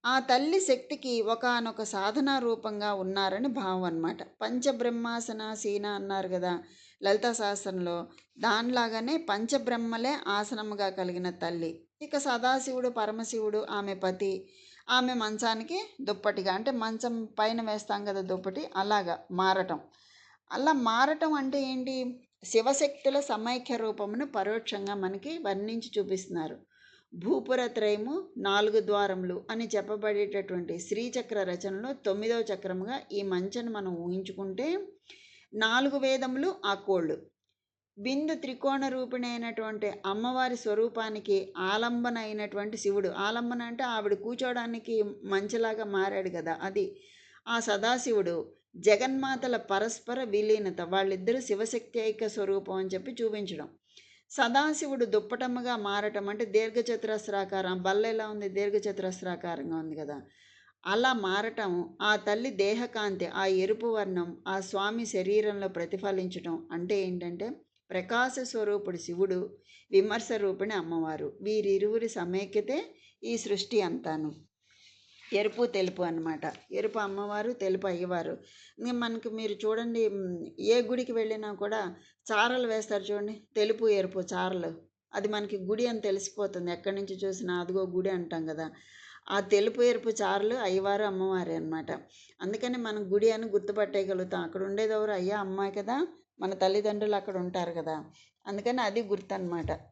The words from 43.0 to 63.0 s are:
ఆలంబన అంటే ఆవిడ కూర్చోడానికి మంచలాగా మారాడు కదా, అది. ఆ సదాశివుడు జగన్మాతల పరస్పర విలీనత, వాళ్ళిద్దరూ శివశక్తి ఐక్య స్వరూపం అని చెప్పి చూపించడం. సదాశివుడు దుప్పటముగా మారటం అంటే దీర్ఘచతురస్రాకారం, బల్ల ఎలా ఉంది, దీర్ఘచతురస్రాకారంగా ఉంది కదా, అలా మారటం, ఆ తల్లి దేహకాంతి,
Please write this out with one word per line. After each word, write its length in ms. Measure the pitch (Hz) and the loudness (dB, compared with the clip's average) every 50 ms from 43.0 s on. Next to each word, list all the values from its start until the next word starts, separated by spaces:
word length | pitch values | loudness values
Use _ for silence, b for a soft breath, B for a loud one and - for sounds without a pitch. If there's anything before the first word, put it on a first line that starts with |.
| 196 180 | 2 0
ఆలంబన 540 | - - 196 208 226 233 240 240 247 240 240 | 0 0 -2 0 0 0 -2 -2 -2 -4 -6
అంటే 220 | 233 233 233 269 | -6 -6 -4 -2
ఆవిడ 300 | 247 233 220 208 208 202 | -2 0 0 2 2 0
కూర్చోడానికి 880 | 190 202 220 247 240 262 247 247 247 233 233 233 233 220 - 233 220 214 | 0 0 -6 -4 -2 -2 0 0 -2 -2 -4 -6 -6 -4 0 2 2 2
మంచలాగా 800 | 208 196 - - 196 196 196 202 208 233 233 226 226 220 214 220 | 0 -2 -8 -4 0 2 2 2 2 0 0 0 0 0 -2 -4
మారాడు 460 | 208 202 196 190 196 202 196 190 185 | -2 0 2 2 2 0 0 -2 -2
కదా, 280 | 165 170 156 165 160 - - | -4 -4 -2 -2 -4 -2 -4
అది. 380 | 196 196 208 190 - - B B B B B B B B B B 220 | -2 0 0 0 0 -4 B B B B B B B B B B -2
ఆ 120 | 233 233 | -2 0
సదాశివుడు 920 | 226 233 208 202 202 226 247 254 240 269 226 208 190 175 170 165 - - b b b _ _ | 2 2 0 2 4 2 2 2 2 2 2 4 2 2 0 -2 -4 -6 b b b _ _
జగన్మాతల 800 | - 165 202 214 202 254 262 269 269 269 269 262 240 254 254 240 | 2 6 6 8 8 6 2 0 0 0 -2 -2 -2 0 0 0
పరస్పర 680 | 220 - - 196 196 208 226 226 - - - 247 254 262 | 0 0 0 0 2 2 0 -2 -6 -6 -6 -4 -4 -2
విలీనత, 560 | 226 196 208 214 214 214 214 208 190 180 180 | 0 2 2 4 4 4 4 4 -2 -2 -4
వాళ్ళిద్దరూ 600 | 175 170 185 196 196 196 196 185 185 214 233 262 | -2 2 2 2 4 2 0 0 2 2 0 0
శివశక్తి 580 | 247 - 214 196 220 220 - 233 226 - - 240 | 2 0 0 0 0 -2 -2 -4 -6 -2 -4 0
ఐక్య 300 | 220 220 214 - 220 214 | 2 2 2 2 0 -2
స్వరూపం 460 | 214 226 202 190 196 196 196 190 190 | 0 0 0 2 2 0 0 -2 -2
అని 140 | 190 190 190 | -2 0 0
చెప్పి 280 | 190 185 185 269 240 240 233 | -2 -2 -4 -6 -4 0 0
చూపించడం. 460 | 220 208 214 202 185 180 151 147 - - _ B B B B B B B B B B | 0 0 0 -4 -4 -6 -8 -8 -12 -14 _ B B B B B B B B B B
సదాశివుడు 760 | - - 262 233 240 269 294 311 311 294 320 285 269 254 240 | 2 4 4 6 6 6 4 4 2 0 -2 -2 0 0 2
దుప్పటముగా 720 | 208 190 214 208 208 247 240 254 254 247 247 240 247 247 | 4 4 2 2 2 -4 -2 -2 -2 -2 -2 -2 -2 -2
మారటం 520 | 226 208 202 202 202 208 208 214 202 196 196 | 0 0 0 0 0 0 0 -2 -2 -2 -2
అంటే 160 | 208 208 233 | -2 -2 -4
దీర్ఘచతురస్రాకారం, 1400 | 208 190 214 220 220 214 240 226 220 233 220 - 214 220 208 214 - 196 196 196 190 196 190 190 185 185 185 180 | 2 4 2 2 4 0 0 0 0 0 -2 0 -2 -2 -2 -2 -2 -2 -2 0 0 0 0 0 0 0 0 2
బల్ల 240 | 190 196 208 220 | 2 4 4 4
ఎలా 220 | 226 220 220 220 214 | 4 2 0 -2 -2
ఉంది, 200 | 214 208 202 196 | -4 -4 -6 -2
దీర్ఘచతురస్రాకారంగా 1300 | 180 196 202 202 202 208 202 208 196 196 190 185 185 185 - 185 180 175 - 175 170 160 139 165 165 | 0 0 0 2 2 2 0 0 -2 0 -2 -2 -4 -4 -4 -4 -4 -4 -4 -4 -4 -4 -4 -4 -4
ఉంది 200 | 160 160 160 156 | -4 -4 -6 -6
కదా, 260 | 151 151 139 147 139 127 b b b b b b b b b b _ - | -6 -6 -6 -8 -10 -10 b b b b b b b b b b _ -4
అలా 260 | 170 196 220 247 262 262 | 0 2 4 4 4 2
మారటం, 840 | 233 202 185 185 202 208 226 220 - 214 196 175 175 170 165 - - 196 | 2 2 2 2 2 0 -2 -2 -2 -2 0 0 -2 -2 -4 -6 -2 2
ఆ 140 | 208 214 | 2 2
తల్లి 340 | 208 208 214 208 220 240 269 | 2 4 0 0 2 0 -4
దేహకాంతి, 760 | 214 185 196 196 214 233 240 233 - 226 | 0 2 2 4 4 2 -2 -4 -4 -2